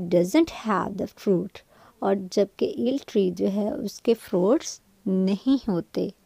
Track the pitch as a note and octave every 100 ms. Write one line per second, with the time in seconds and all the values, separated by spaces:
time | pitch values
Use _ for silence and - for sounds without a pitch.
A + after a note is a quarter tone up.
0 | F3 F3 F3+ D4+ E4 - A3+ F#3+ F#3 G3
1 | G3+ - - F3 G3 - _ _ - -
2 | - G3 F#3 - G3+ - G3+ - A#3 C#4
3 | - G#3+ F#3+ F3+ G3+ G3 G#3 - G3+ -
4 | - A3+ - F#3 F#3 D#4 - - _ _
5 | G3+ F#3+ F#3+ G3 C4 C4+ - E3+ - -
6 | F#3 -